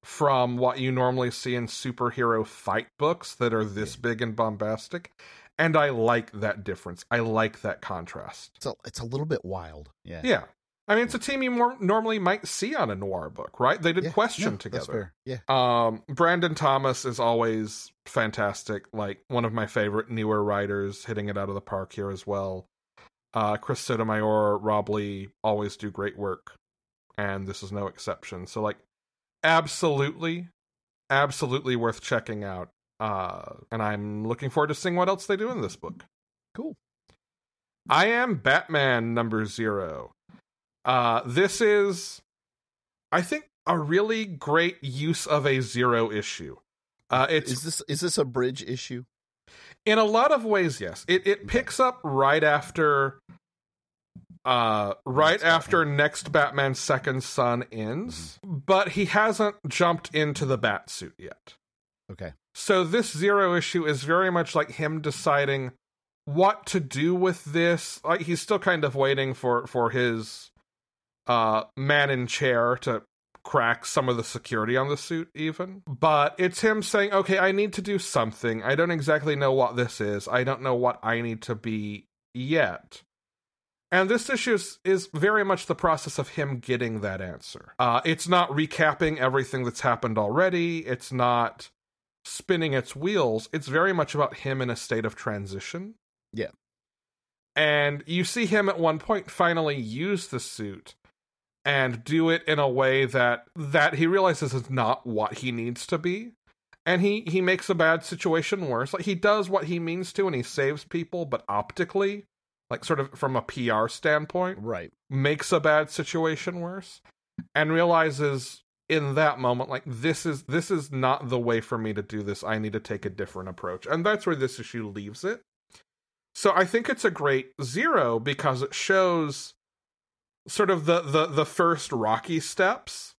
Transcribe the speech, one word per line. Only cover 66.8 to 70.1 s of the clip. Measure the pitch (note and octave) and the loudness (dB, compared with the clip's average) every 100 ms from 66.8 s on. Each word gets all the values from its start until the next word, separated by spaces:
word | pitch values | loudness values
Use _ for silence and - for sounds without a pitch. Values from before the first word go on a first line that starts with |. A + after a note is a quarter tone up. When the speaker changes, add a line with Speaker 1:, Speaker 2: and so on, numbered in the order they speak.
Speaker 1:
do | C#3 C3 D#3 | -2 -2 0
with | F3+ F#3 F3 | 2 2 0
this. | - D#3 E3+ E3+ - - | -4 0 2 2 -2 -10
Like, | - F3 | -2 0
he's | D#3+ E3+ | 0 -4
still | - G#3 | 0 0
kind | - E3+ | 2 2
of | D3 | 0
waiting | C3+ C3+ C3+ C3+ | 2 2 2 0
for, | C3 B2+ A#2+ B2+ | -2 0 0 0
for | B2+ A#2 | 0 0
his, | B2 B2 | 2 0